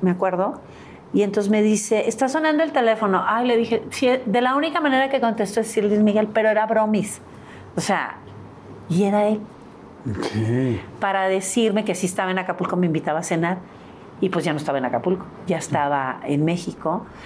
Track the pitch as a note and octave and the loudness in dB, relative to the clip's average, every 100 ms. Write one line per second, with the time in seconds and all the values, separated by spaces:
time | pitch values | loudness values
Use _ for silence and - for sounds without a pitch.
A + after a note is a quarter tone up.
0 | F#3+ F3+ F#3+ F3 G3+ - - - - - | 0 2 0 2 -2 -4 -14 -20 -20 -20
1 | - F#3+ G3+ G#3 G3+ G#3+ G#3+ G#3+ - G#3+ | -2 0 2 2 2 4 4 2 2 0
2 | A3 A3 C4 D4+ D#4 D4+ D#4+ D4 A3+ A3 | 0 0 0 2 2 2 2 2 2 2
3 | G#3 F#3+ F#3+ A3 B3 A#3 A#3 A3+ - - | 2 2 2 0 2 2 2 -2 -2 0
4 | B3+ B3+ A#3+ A#3 B3+ C4+ D#4+ E4 D4+ C4 | 2 2 2 2 2 2 0 0 2 2
5 | C4+ C4+ A#3 G#3+ F#3+ A3+ A3 - G3+ G#3 | 2 2 0 0 0 0 0 0 2 4
6 | G#3+ G#3 G#3+ A3 A3 G#3+ A3 A3 G#3+ G#3+ | 4 4 2 2 2 2 2 2 2 0
7 | G#3+ - - - - - - - D#3 F3+ | -2 -8 -14 -20 -18 -18 -8 -4 0 0
8 | B2 - - - - - - - - E3+ | -2 -8 -16 -18 -18 -18 -18 -16 -2 0
9 | G3+ G#3 G#3 G#3+ - - - - - - | 2 4 2 0 -4 -16 -20 -20 -20 -12
10 | - G2 - G#2+ A2 B2 C3 A2 - - | -8 -4 -4 -2 0 2 0 -2 -6 -4
11 | G3+ G3 F#3+ F#3+ F#3+ A#3+ A3 G#3 G#3+ F3 | -2 0 2 0 0 2 2 2 0 -2
12 | F3+ F#3 F#3+ F#3 F#3 F3 F3+ F3 F3 D#3 | -2 -2 -2 -2 -2 -4 -2 0 2 0
13 | D#3 D#3 F3 D#3+ E3+ F#3 - - - - | 0 -2 -2 0 0 -2 -8 -20 -20 -20
14 | - - F#3 E3+ D3+ D3+ D3 C#3 B2 A#2+ | -20 -4 -2 0 -2 -2 -2 -2 0 -2
15 | F3+ F3+ - - - D#3+ - D#3+ C#3+ C#3+ | 0 -2 -4 -10 -4 -4 -2 -2 0 0
16 | C3 A2+ C3 C#3+ D#3 F3 F3 - D#3+ F3+ | -2 -4 -2 0 2 0 -4 -6 -4 -4
17 | - - | -6 -16